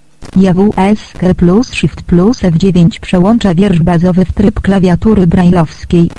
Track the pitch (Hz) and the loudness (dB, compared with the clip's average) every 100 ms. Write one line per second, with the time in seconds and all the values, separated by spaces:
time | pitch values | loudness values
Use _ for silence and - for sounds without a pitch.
0 | _ _ - 185 190 175 202 - 190 214 | _ _ -4 0 2 2 0 0 0 -2
1 | - - 180 180 175 196 - - 165 - | -6 -6 -2 0 2 2 -2 -4 -6 -6
2 | - 170 190 254 185 160 190 175 175 - | -2 0 0 0 -2 0 0 2 0 -2
3 | - 185 190 233 202 165 208 175 165 170 | -4 0 2 2 0 0 0 0 0 0
4 | 180 180 180 - 202 - - 196 185 175 | 0 0 -2 0 -2 0 -2 0 2 0
5 | 220 202 180 190 180 180 156 - - 175 | 0 2 2 2 2 2 0 -6 -2 0
6 | 170 | 0